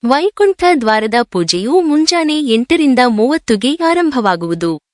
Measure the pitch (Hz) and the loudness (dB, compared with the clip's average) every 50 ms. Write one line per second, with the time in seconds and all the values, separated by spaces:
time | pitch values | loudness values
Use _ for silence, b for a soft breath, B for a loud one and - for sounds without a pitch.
0 | - 233 262 285 339 415 - - 415 392 381 _ 359 359 359 294 233 220 214 214 | 2 2 0 2 0 -2 0 0 0 0 0 _ 2 2 2 2 2 0 0 0
1 | 220 220 208 240 240 _ - 185 175 165 - 175 190 233 294 370 359 311 294 302 | 0 0 -2 -2 -2 _ -2 -4 -2 -2 -2 -4 -2 0 0 0 2 2 0 0
2 | 320 320 349 339 320 302 302 302 302 254 220 226 240 _ 330 339 311 285 254 240 | 0 0 0 -2 0 0 -2 -2 -2 0 0 0 0 _ 0 2 2 2 2 2
3 | 254 247 226 208 220 254 302 320 _ - 226 202 202 262 294 339 339 330 339 349 | 2 2 2 0 0 0 0 -2 _ -2 -2 0 0 -2 -2 0 0 0 0 2
4 | 349 320 285 262 214 202 180 170 170 170 170 170 170 170 165 151 _ _ | 0 -2 -2 0 0 0 -2 -2 -4 -6 -6 -4 -4 -4 -6 -6 _ _